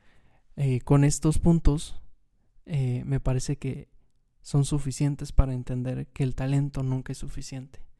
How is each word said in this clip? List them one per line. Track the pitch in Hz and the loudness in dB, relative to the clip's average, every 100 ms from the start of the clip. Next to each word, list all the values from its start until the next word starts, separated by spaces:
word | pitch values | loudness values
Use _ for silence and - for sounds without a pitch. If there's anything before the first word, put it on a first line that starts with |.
| _ _ _ _ - - | _ _ _ _ -14 -4
Eh, | 139 123 | 0 0
con | - 143 | 4 6
estos | 143 - 156 - | 6 4 2 4
puntos, | 165 170 - 147 - - - - _ _ _ - | 6 6 6 4 -4 -10 -10 -18 _ _ _ -20
eh, | - 147 127 123 | -6 -2 -2 -2
me | 127 135 | -2 -2
parece | - 127 - 143 | 0 -2 -2 -6
que | 135 - - _ _ _ _ _ | -6 -10 -14 _ _ _ _ _
son | - 143 | -2 0
suficientes | 139 147 139 - 143 143 143 | 2 -2 -4 -2 -2 -4 -2
para | - 135 | 2 4
entender | 127 123 123 127 127 135 | 2 -4 -6 -4 -6 -8
que | - | -4
el | 131 | -4
talento | 120 131 139 143 139 | -2 -2 0 -2 -4
nunca | 131 131 127 | -4 -4 -6
es | 131 | -10
suficiente. | 143 - - 135 135 - - | -10 -10 -10 -14 -14 -16 -18